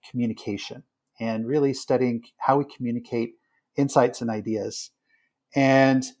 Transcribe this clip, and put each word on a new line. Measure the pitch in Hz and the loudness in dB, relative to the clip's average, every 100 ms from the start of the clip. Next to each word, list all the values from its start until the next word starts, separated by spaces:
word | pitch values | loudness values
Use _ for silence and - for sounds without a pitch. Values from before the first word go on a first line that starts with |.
| - | -12
communication | 123 117 107 - 101 - 120 _ _ _ _ | -4 -4 -4 -8 -8 -8 -16 _ _ _ _
and | 113 110 113 | -6 -4 -2
really | 147 139 | 0 0
studying | 131 - 127 127 117 - _ | -2 -2 0 2 -2 -8 _
how | - 139 | 0 2
we | |
communicate | 143 - 123 117 117 117 117 _ _ _ _ - | 0 -6 -6 -6 -4 -4 -4 _ _ _ _ -2
insights | 139 143 123 - | 2 4 4 0
and | 117 | -6
ideas. | 107 107 107 104 - - _ _ _ _ _ _ | -4 -4 -4 -6 -10 -16 _ _ _ _ _ _
And, | 143 135 135 135 131 127 - | 2 4 6 6 4 -2 -8